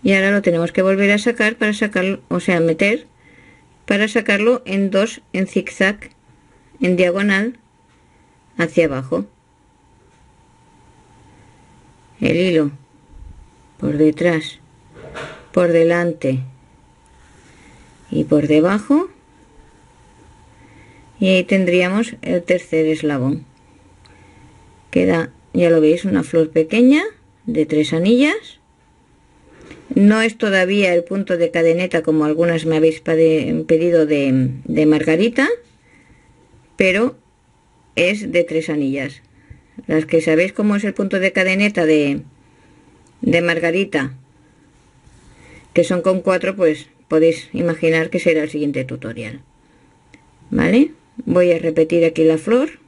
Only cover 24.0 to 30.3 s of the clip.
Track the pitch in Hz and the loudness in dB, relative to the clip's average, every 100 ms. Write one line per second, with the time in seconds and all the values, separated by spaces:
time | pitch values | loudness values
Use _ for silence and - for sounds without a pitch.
24 | - - - - - - - _ _ - | -20 -20 -20 -20 -20 -20 -20 _ _ 0
25 | 185 175 165 - _ - 175 165 151 170 | 2 0 -2 -10 _ 0 2 4 4 2
26 | 196 185 - 165 160 160 160 214 247 294 | 0 -2 -2 0 0 0 0 2 4 4
27 | 403 - _ _ - 226 151 151 151 160 | 0 -10 _ _ -8 -4 -2 0 -2 0
28 | 180 240 285 415 - - _ _ _ _ | 2 4 2 -2 -8 -20 _ _ _ _
29 | _ _ _ _ _ - - - - - | _ _ _ _ _ -20 -20 -20 -6 2
30 | 202 214 226 | 4 4 0